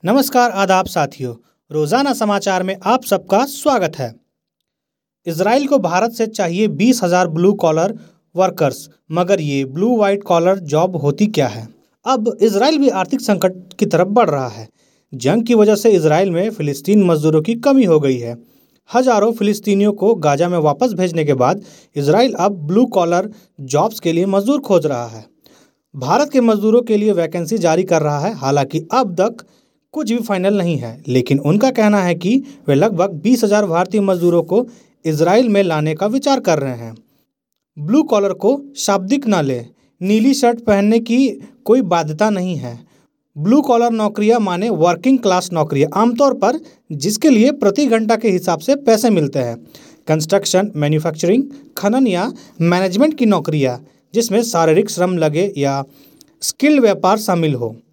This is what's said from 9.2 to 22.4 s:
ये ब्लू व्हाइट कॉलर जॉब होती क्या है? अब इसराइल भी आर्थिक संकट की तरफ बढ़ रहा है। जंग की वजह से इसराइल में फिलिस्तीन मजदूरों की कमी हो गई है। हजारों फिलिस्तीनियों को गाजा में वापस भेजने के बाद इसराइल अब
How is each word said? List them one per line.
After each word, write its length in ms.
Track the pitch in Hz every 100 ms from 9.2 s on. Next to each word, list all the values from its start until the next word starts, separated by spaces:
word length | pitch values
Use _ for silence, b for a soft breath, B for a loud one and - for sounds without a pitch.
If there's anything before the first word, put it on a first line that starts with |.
| 180 190
ये 240 | 151 139
ब्लू 320 | 131 139 214 240
व्हाइट 260 | 202 202
कॉलर 360 | 208 170 175 196
जॉब 380 | 160 151 185 175
होती 300 | 139 143 214
क्या 200 | 214 127
है? 200 | 107 113 _ _ _ 226
अब 320 | 262 220 -
इसराइल 380 | 220 196 269 311
भी 100 | 269
आर्थिक 320 | 190 185 269
संकट 520 | - 196 190 185 - -
की 80 | 202
तरफ 200 | 160 185
बढ़ 240 | 214 254
रहा 180 | 143 127
है। 200 | 107 110 _ _ _ _
जंग 280 | 131 120 208
की 120 | 233
वजह 200 | 233 208
से 160 | 208 226
इसराइल 400 | 190 156 151 196
में 200 | 165 208
फिलिस्तीन 540 | 226 147 139 - 208
मजदूरों 380 | 185 160 156 156
की 120 | 156
कमी 300 | 233 285 269
हो 160 | 208 156
गई 180 | 139 127
है। 200 | 117 120 _ b b b _
हजारों 380 | 240 254 220 214
फिलिस्तीनियों 600 | 226 208 208 214 196 208
को 220 | 208 196
गाजा 340 | 220 151 143 175
में 100 | 175
वापस 340 | 151 147 254
भेजने 320 | 190 185 165
के 100 | 151
बाद 300 | 131 123 190 B B B 147
इसराइल 360 | 139 185 254
अब 200 | -